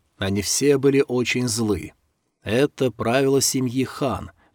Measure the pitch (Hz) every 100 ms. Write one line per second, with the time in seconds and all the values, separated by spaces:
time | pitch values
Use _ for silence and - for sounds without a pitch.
0 | _ - 98 101 98 - 139 139 139 139
1 | 139 123 120 127 123 110 107 90 78 -
2 | _ _ _ _ 101 117 143 - 131 -
3 | 113 131 135 135 - 135 127 131 127 -
4 | 139 101 87 - _